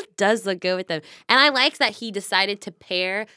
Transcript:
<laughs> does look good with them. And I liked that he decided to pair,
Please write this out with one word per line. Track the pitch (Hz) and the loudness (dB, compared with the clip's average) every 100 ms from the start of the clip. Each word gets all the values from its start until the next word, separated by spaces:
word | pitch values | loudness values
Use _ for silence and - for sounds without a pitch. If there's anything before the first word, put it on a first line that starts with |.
<laughs> | - - | -8 -2
does | 202 226 | 0 0
look | 190 180 | -2 -4
good | 180 185 | -2 -4
with | 185 | -4
them. | 156 - - - | -8 -8 -8 2
And | 254 | 4
I | 294 | 4
liked | 269 269 - | 4 0 0
that | 247 | -2
he | 208 226 | -2 -10
decided | 196 - 190 196 202 | -8 -2 0 0 -4
to | - | -10
pair, | - - 180 185 196 214 | -16 -6 -4 -2 -4 -8